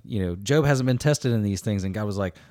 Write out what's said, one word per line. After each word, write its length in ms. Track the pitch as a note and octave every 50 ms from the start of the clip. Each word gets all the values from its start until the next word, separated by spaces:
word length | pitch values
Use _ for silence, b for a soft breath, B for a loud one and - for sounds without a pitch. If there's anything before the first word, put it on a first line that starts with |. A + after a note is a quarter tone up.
| -
you 180 | - A#2+ G2+ F#2
know, 120 | F2 F2
"Job 280 | F#2+ G2+ B2 C#3+ D#3 C#3+
hasn't 220 | C#3+ C#3 C3 B2+
been 140 | C3 B2+ A#2+
tested 320 | - D3 D3 - - B2+
in 100 | A#2 A2
these 180 | G#2 G2+ G2 F2+
things." 220 | - A2+ G#2 F#2+ F#2
And 80 | F#2+
God 120 | F2+ G#2+ G#2+
was 140 | G#2 F#2+ G2+
like, 160 | G2 F2+ - B B B